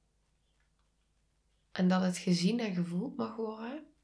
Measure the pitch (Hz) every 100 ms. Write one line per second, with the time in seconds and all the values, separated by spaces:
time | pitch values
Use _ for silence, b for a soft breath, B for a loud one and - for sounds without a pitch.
0 | _ _ _ _ _ _ _ _ _ _
1 | _ _ _ _ _ _ _ - 180 185
2 | 185 180 - 170 180 240 220 175 175 175
3 | 247 - 226 226 220 220 233 302 302 _